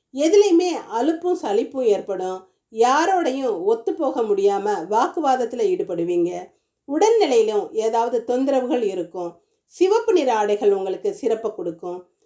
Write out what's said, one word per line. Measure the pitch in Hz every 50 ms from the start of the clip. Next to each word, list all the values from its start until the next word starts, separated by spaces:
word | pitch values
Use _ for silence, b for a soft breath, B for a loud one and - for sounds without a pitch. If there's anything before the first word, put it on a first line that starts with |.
| _ _ -
எதுலையுமே | 262 294 330 392 403 415 403 339 339 359 359 320 254 - - 202
அலுப்பும் | 226 254 311 330 320 - 359 359 349
சலிப்பும் | - 226 196 220 269 - - 262 254
ஏற்படும். | 226 202 190 - - 190 185 185 185 185 185 - _ _ _ _ _
யாரோடையும் | 226 220 226 247 269 302 330 370 381 359 330 254 262 277 262 247 202 165 175
ஒத்து | 202 233 226 - 381 -
போக | - 302 165 156 269
முடியாம | 226 214 202 196 196 202 196 196 196 208 208 175 160 185
வாக்குவாதத்துல | 208 226 269 262 - 349 302 269 254 254 240 233 254 240 220
ஈடுபடுவீங்க. | 190 180 170 175 - 180 170 170 175 175 175 170 175 180 175 180 - _ _ _ _ _ _ _
உடல்நிலையிலும் | - 277 320 403 440 466 453 392 285 254 226 214 214 214 208 180 - -
ஏதாவது | 220 220 220 233 226 233 247 254 226 233
தொந்தரவுகள் | - 240 254 269 269 277 262 247 247 262 247 226
இருக்கும். | 196 190 185 170 170 - 185 175 170 170 _ _ _ _ _ _
சிவப்பு | _ - - 349 381 415 453 453 - 381
நிற | 339 285 254 226
ஆடைகள் | 214 208 208 208 208 - 202
உங்களுக்கு | 196 196 190 196 190 180 - 208 196
சிறப்பை | - - 226 226 220 226 214 -
கொடுக்கும். | - 175 175 170 - - 180 175 180 180 _ _ _ _